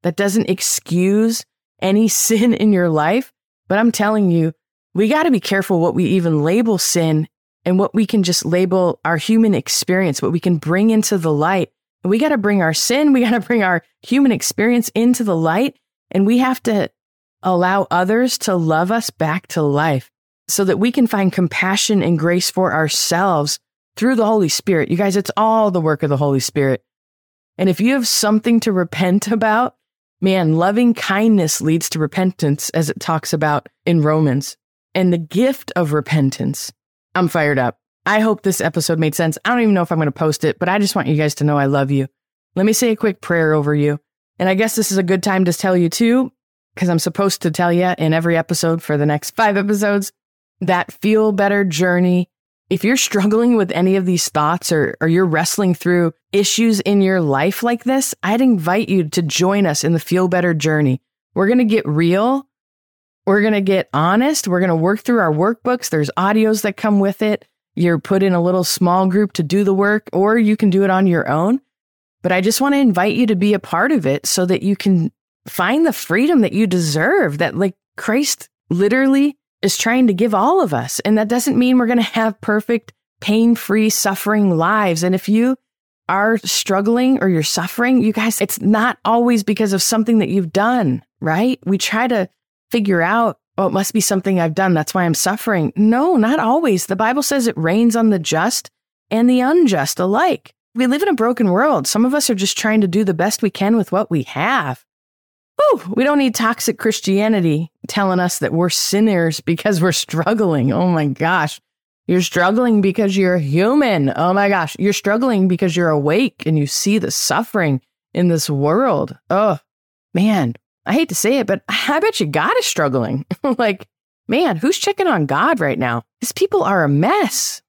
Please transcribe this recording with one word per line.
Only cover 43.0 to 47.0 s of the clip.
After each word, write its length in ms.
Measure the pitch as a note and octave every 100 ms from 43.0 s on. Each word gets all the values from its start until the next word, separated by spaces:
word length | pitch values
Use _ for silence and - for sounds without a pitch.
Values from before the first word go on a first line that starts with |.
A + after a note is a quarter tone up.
| A3 F#3+
prayer 320 | - E3+ D#3+
over 240 | D#3 D3 D3
you. 240 | D3 D3 _ _ _ _
And 80 | F#3
I 60 |
guess 220 | F#3+ A3 A3+
this 180 | G#3
is 40 | F#3+
a 60 |
good 180 | F3 F#3+
time 220 | G3+ F#3+
to 80 | F3+
tell 240 | E3 F#3+ F3+
you 140 | E3+
too, 420 | - A#3 B3 C4 _ _ _ _ -
'cause 100 | F3+
I'm 120 |
supposed 420 | E3